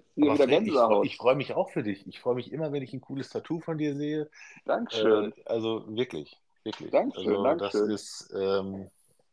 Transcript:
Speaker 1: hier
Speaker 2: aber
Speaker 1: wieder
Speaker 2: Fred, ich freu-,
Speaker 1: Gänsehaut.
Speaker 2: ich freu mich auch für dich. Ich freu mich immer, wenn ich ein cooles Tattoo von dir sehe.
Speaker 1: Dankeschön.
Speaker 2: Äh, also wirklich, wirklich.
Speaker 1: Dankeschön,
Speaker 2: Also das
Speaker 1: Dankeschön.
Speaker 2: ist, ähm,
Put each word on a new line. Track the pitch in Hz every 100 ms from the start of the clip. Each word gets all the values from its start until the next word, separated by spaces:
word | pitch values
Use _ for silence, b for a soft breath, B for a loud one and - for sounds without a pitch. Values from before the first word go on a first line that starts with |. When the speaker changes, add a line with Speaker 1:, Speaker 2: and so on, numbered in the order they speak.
| -
Speaker 1:
hier | - 107
Speaker 2:
aber |
Speaker 1:
wieder | 113 131
Speaker 2:
Fred, | 165 214
ich | 135
freu-, | 113 104
Speaker 1:
Gänsehaut. |
Speaker 2:
ich | 98 -
freu | 120 139
mich | 123
auch | 135 185
für | 156
dich. | 107 101 -
Ich | -
freu | 127 123
mich | 123
immer, | 156 156
wenn | 143
ich | 131
ein | 131
cooles | - 139 123
Tattoo | - - 170
von | 165 156
dir | 151 143
sehe. | 147 151 151 B B B -
Speaker 1:
Dankeschön. | 190 240 226 214 107 107 -
Speaker 2:
Äh, | -
also | 117 113 113 - 110
wirklich, | 127 80 69 - _ _
wirklich. | 110 - -
Speaker 1:
Dankeschön, | 135 247 - - 101
Speaker 2:
Also | 101 170
das | 101
Speaker 1:
Dankeschön. | 104
Speaker 2:
ist, | 107 104 - - - 98
ähm, | 98 98 98 95 92 _ _ _ _